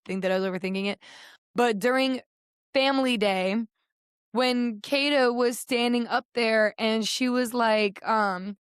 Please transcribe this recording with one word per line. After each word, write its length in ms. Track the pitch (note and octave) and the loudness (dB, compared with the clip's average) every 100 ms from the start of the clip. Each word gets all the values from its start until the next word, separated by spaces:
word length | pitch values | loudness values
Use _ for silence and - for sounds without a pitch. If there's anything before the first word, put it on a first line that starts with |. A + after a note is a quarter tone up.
think 180 | - F#3+ | -6 -4
that 80 | F#3 | 0
I 60 | F#3+ | 0
was 60 | F#3+ | 0
overthinking 380 | F#3 F#3 F#3+ G3 | -4 -4 -4 -4
it. 120 | G3+ - - - - _ | -6 -12 -20 -20 -20 _
But 240 | - A#3+ G#3+ | 0 0 2
during 420 | A3+ B3+ C4 C4 - _ _ _ _ | 0 2 0 -2 -8 _ _ _ _
family 420 | C4+ C4+ C4+ C4 A#3+ | 0 2 2 2 2
day, 400 | G#3 F#3+ F#3 G3+ A3+ _ _ _ _ _ _ | 2 0 0 -2 -4 _ _ _ _ _ _
when 480 | G#3+ B3+ B3 A#3+ G#3+ | -2 0 0 -2 -4
Kato 500 | - C#4 C#4+ D4 B3+ | -4 -2 2 2 2
was 260 | A#3+ A#3+ B3 | 2 0 -2
standing 480 | - B3 A#3+ A#3+ A#3 | -4 -2 0 0 0
up 180 | A#3+ - | -4 -4
there 400 | - A#3 A3 G#3+ - | -2 0 2 2 0
and 280 | A3 A3 G#3 | -2 0 -2
she 220 | - B3+ | -2 0
was 260 | B3 B3 | 0 0
like, 520 | A#3+ A#3 G#3+ G#3 F#3+ - | 0 2 2 2 -2 -2
um, 500 | A3 G#3 F#3 F#3+ G3+ | 0 0 -2 -6 -12